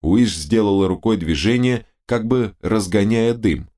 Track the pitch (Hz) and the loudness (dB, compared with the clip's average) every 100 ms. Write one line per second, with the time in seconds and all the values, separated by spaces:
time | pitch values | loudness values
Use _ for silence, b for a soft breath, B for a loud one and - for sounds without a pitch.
0 | 76 104 120 82 76 113 104 98 95 90 | 2 2 2 -2 -2 0 2 2 0 0
1 | 113 110 80 78 90 123 123 120 - _ | -2 -2 -2 -2 0 0 0 -2 -8 _
2 | - 120 110 127 110 - - 110 98 101 | -6 -4 0 -2 -2 -6 -2 -2 0 0
3 | 101 113 117 117 110 71 67 | 2 2 0 0 -2 -2 -8